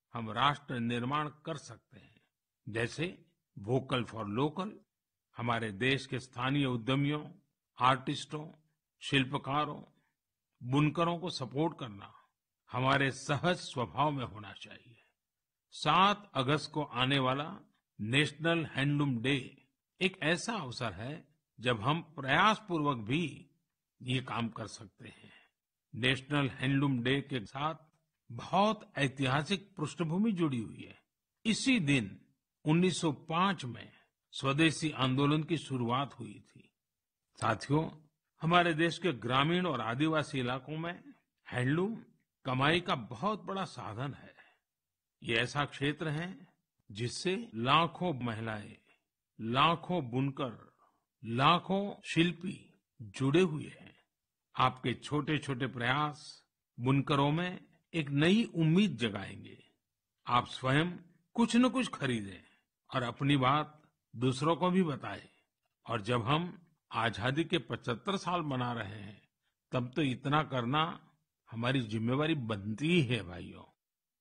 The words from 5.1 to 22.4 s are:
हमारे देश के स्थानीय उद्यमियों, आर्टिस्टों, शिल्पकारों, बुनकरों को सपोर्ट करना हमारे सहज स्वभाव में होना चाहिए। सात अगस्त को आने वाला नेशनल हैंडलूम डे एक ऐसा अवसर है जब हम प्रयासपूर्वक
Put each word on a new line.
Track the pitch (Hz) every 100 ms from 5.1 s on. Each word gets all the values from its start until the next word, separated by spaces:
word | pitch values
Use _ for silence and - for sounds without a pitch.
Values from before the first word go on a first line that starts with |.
| _ _ -
हमारे | 117 117 110
देश | 98 127 135 -
के | 123
स्थानीय | - 123 131 143 135
उद्यमियों, | 123 110 135 143 151 - - _ _ _ -
आर्टिस्टों, | 123 135 143 143 - 151 160 - _ _ _ _
शिल्पकारों, | - 135 127 - 131 143 147 - - _ _ _ _ _ _ -
बुनकरों | 120 135 151 160 170 170
को | 175
सपोर्ट | - 131 131 165 165
करना | 127 101 101 - _ _ _ _ -
हमारे | 120 131 139 139
सहज | - - 139 170 180
स्वभाव | - 135 104 107 151
में | 139
होना | 107 104 101
चाहिए। | - - - 120 117 _ _ _ _ _ _ _
सात | - 151 165 196 202 -
अगस्त | 135 127 151 -
को | 156
आने | 147 120 127 139
वाला | 127 135 160 202 - _ _ -
नेशनल | 104 135 151 - 165 170
हैंडलूम | 139 135 139 147 143 120
डे | 127 143 - - _ _ _ -
एक | 185 -
ऐसा | 151 175 -
अवसर | 226 131 110 117
है | 87 120 156 - _ _ -
जब | 120 117
हम | 117 165
प्रयासपूर्वक | 170 - 135 151